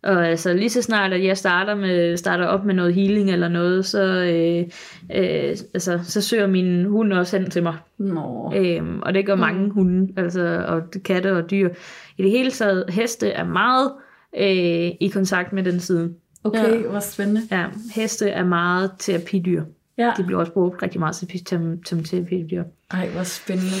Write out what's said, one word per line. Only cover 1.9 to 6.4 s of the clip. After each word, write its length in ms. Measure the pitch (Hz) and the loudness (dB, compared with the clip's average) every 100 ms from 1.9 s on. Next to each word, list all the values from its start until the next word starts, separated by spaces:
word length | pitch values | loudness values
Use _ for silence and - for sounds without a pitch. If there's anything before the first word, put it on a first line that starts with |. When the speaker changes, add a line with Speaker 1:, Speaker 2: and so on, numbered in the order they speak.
| 180 170 170 | 2 2 0
Speaker 1:
starter 300 | 170 175 170 | 0 0 2
op 180 | 190 | 0
med 100 | 202 | 2
noget 200 | 185 175 | 2 2
healing 360 | 175 196 208 196 | 2 2 2 2
eller 180 | 180 170 | 2 0
noget, 380 | 170 175 185 190 | 0 2 0 0
så, 160 | 208 | 0
øh, 560 | 190 185 180 170 165 170 175 - - - 180 185 | 2 2 2 2 2 2 -2 -8 -20 -20 -6 -2
øh, 400 | 180 156 143 - - | 0 0 -2 -4 -6
altså, 260 | - 175 175 | -6 -2 -4
så 180 | 175 214 | -2 -4
søger 260 | 190 233 | 0 0